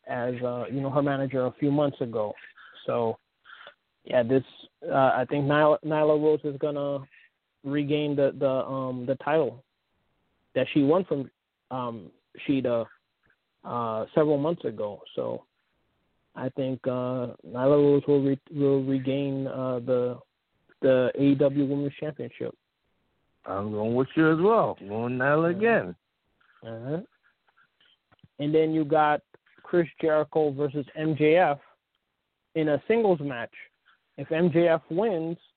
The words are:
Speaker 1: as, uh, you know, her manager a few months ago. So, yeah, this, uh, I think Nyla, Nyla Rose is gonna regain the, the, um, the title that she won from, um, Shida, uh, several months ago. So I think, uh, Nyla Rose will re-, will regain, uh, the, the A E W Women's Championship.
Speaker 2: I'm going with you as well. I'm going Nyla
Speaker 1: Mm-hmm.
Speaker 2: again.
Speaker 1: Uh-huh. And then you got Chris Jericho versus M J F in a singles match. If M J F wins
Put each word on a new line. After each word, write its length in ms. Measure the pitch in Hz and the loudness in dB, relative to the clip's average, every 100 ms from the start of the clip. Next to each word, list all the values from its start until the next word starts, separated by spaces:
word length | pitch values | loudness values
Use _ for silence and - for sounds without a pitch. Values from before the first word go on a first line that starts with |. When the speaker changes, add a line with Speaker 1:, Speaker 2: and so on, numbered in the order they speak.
| - | -8
Speaker 1:
as, 260 | 127 123 123 | -6 -6 -4
uh, 220 | 123 123 113 | -6 -6 -6
you 100 | 135 | -6
know, 80 | 139 | -2
her 140 | 143 | 0
manager 420 | 139 139 135 131 | 0 -2 -2 -2
a 80 | 127 - | -4 -2
few 120 | 147 | 0
months 300 | 143 143 139 | 2 0 -2
ago. 320 | 123 113 104 - - - - - - | -6 -4 -6 -8 -18 -20 -20 -14 -6
So, 300 | 120 113 - _ _ - - - _ _ _ | -2 -4 -6 _ _ -20 -20 -20 _ _ _
yeah, 180 | - 127 | -2 0
this, 200 | 117 135 - - - _ 165 | 2 0 0 -20 -20 _ -2
uh, 240 | 139 131 | 2 2
I 100 | 98 123 | 2 0
think 160 | 147 | -2
Nyla, 320 | 143 147 151 147 | 2 4 4 2
Nyla 380 | 151 156 151 151 | 0 0 2 2
Rose 180 | 151 151 | 2 0
is 140 | 151 139 | -2 -6
gonna 420 | 151 147 143 143 139 _ _ _ _ _ | -6 -4 -6 -6 -10 _ _ _ _ _
regain 520 | 139 147 143 147 147 | -4 -4 0 0 0
the, 200 | 143 139 - | 2 0 2
the, 260 | 139 131 | -2 -2
um, 400 | - 135 131 127 | -4 -6 -6 -6
the 100 | 123 | -6
title 480 | 131 139 156 131 123 _ _ _ _ _ _ _ _ _ | -4 0 0 0 -6 _ _ _ _ _ _ _ _ _
that 120 | 135 127 | -4 0
she 80 | 156 | 2
won 220 | 139 175 | 4 2
from, 240 | 185 143 127 _ _ _ _ | 0 -4 -6 _ _ _ _
um, 420 | 127 123 117 87 _ _ - - | -8 -8 -10 -16 _ _ -10 -2
Shida, 380 | 135 123 117 - _ _ _ _ _ _ _ | -2 0 -2 -4 _ _ _ _ _ _ _
uh, 420 | - 120 117 110 107 | -10 -6 -4 -6 -2
several 240 | - 151 147 | 2 2 2
months 280 | 147 175 | 0 -4
ago. 360 | 127 110 104 - - | -6 -6 -10 -10 -12
So 300 | - 60 60 _ _ _ _ _ _ _ _ _ | -8 -6 -8 _ _ _ _ _ _ _ _ _
I 140 | - 131 | -10 -8
think, 300 | - 131 127 | -4 -4 -4
uh, 480 | - 127 123 127 120 - 78 | -4 -4 -4 -4 -6 -10 -12
Nyla 240 | 120 135 | 0 4
Rose 320 | 147 143 143 147 | 6 6 4 4
will 140 | 143 | 2
re-, 180 | 139 139 _ | 2 -2 _
will 300 | 151 139 139 | 0 2 2
regain, 640 | 135 135 131 139 139 135 135 | 0 -2 -2 -2 -2 -4 -6
uh, 320 | 131 131 127 | -6 -4 -4
the, 400 | 120 127 123 123 _ _ _ _ _ _ | -2 0 0 -6 _ _ _ _ _ _
the 280 | 135 127 123 - | 2 4 2 2
A 40 | |
E 140 | 139 | 2
W 300 | 139 143 139 | 4 2 2
Women's 300 | 139 143 143 - | 0 -2 -4 -6
Championship. 540 | 156 135 127 - 120 - _ _ _ _ _ _ _ _ - | -10 -10 -14 -10 -10 -12 _ _ _ _ _ _ _ _ -8
Speaker 2:
I'm 240 | 95 107 | -6 -4
going 220 | 107 110 | -4 0
with 140 | 120 135 | 0 0
you 160 | 160 160 | 2 4
as 80 | 160 | 4
well. 380 | 196 226 135 - | 4 4 2 -4
I'm 60 | 98 | -8
going 300 | 107 120 127 | -6 -4 -2
Nyla 340 | 135 151 165 | 2 2 2
Speaker 1:
Mm-hmm. 80 | 185 | 0
Speaker 2:
again. 360 | 226 214 92 85 _ _ _ _ _ _ | 2 2 -2 -12 _ _ _ _ _ _
Speaker 1:
Uh-huh. 360 | 113 113 123 160 254 _ _ _ _ _ _ _ _ _ _ _ - - | -16 -12 -6 -8 -8 _ _ _ _ _ _ _ _ _ _ _ -20 -6
And 140 | 147 | 0
then 180 | 160 160 | 2 2
you 120 | 160 | 0
got 380 | 147 156 151 147 _ _ _ _ | 2 2 2 0 _ _ _ _
Chris 260 | - 175 160 - | -2 0 0 -2
Jericho 500 | 160 156 147 160 151 | 0 2 2 0 0
versus 340 | 135 147 147 135 | 0 -4 -4 -8
M 200 | 156 156 | -6 -4
J 220 | 147 151 170 | 2 4 6
F 220 | 170 143 _ _ _ _ _ _ _ _ _ | 4 0 _ _ _ _ _ _ _ _ _
in 140 | 160 151 | -2 0
a 120 | 143 - | -2 0
singles 320 | 226 214 165 | 2 2 2
match. 340 | 143 120 113 - - _ _ _ _ - | -2 -6 -8 -12 -20 _ _ _ _ -16
If 140 | 139 | -6
M 200 | 160 180 | 0 2
J 160 | 151 170 | 4 4
F 140 | 160 _ | 2 _
wins 480 | 165 226 170 165 170 _ | -4 -2 -2 -4 -8 _